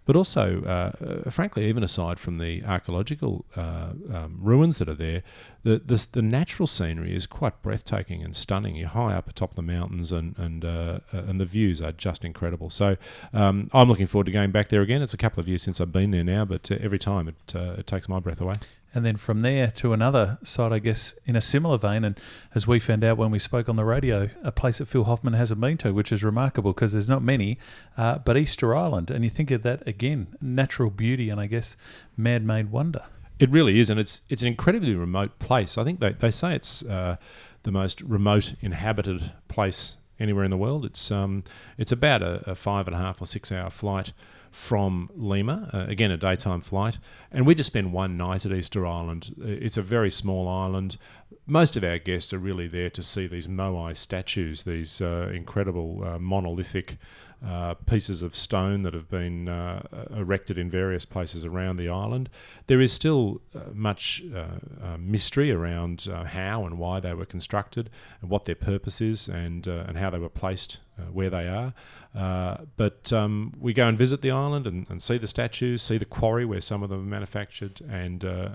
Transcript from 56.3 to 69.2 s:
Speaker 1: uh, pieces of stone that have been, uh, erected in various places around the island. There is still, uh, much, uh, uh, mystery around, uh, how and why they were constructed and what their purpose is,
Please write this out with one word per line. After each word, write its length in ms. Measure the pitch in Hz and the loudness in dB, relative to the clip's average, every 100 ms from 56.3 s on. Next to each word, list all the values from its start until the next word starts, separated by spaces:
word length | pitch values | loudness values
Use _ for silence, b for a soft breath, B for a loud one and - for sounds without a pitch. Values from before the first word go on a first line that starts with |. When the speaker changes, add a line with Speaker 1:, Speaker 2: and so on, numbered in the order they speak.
| 98 90 87 92 98 - - B B B B 98 | -2 -2 -4 -4 -6 -8 -12 B B B B -8
Speaker 1:
uh, 300 | 87 87 85 | -6 -6 -4
pieces 480 | - 113 - 87 | 0 0 0 -4
of 120 | 87 - | -4 -4
stone 460 | - 101 95 101 | -2 0 2 0
that 140 | 92 82 | -2 -4
have 140 | 80 | -6
been, 380 | 92 87 87 87 | -4 -4 -4 -6
uh, 360 | 87 87 92 - - - 107 | -6 -6 -8 -10 -14 -10 -6
erected 420 | 92 98 - 90 | -2 -2 -2 -4
in 140 | 87 | -2
various 340 | 92 95 90 - | 0 0 -2 -4
places 400 | 92 85 87 82 | -6 -6 -6 -6
around 320 | 90 92 90 | -4 -4 -4
the 120 | 85 | -4
island. 380 | 90 107 123 127 B B B - | -4 -4 -4 -6 B B B 4
There 160 | 131 | 6
is 100 | 127 | 6
still, 500 | - 156 147 107 - - | 4 2 2 2 -2 -10
uh, 60 | - 95 | -16 -12
much, 500 | 104 107 98 - - 180 | -4 -2 -2 -4 -6 -8
uh, 120 | 92 82 85 - - | -10 -8 -10 -12 -12
uh, 140 | 92 82 | -10 -8
mystery 540 | 87 104 - 139 147 | -2 -2 0 2 2
around, 560 | 90 85 85 87 85 95 | 2 0 -2 -4 -6 -8
uh, 120 | 90 | -8
how 420 | 82 92 95 110 92 | -8 -6 -4 -4 -4
and 140 | 85 | -6
why 200 | 85 95 | -4 -4
they 140 | 90 | -4
were 120 | 85 92 | -8 -8
constructed 640 | 90 - 104 - 120 113 B B B | -10 -4 -4 -4 -6 -8 B B B
and 100 | 92 | -4
what 140 | 98 - | -2 -2
their 100 | 85 | -4
purpose 460 | - 98 - - | -2 -2 -4 -2
is, 260 | 110 110 | -2 -2